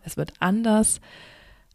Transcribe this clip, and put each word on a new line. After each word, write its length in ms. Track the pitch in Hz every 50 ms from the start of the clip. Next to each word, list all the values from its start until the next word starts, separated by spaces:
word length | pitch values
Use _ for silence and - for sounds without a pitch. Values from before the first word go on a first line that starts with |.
| -
es 120 | - -
wird 180 | - 156 - - -
anders, 640 | 165 180 196 226 226 226 214 214 220 214 - - - - - - - - - - - - - _ _ _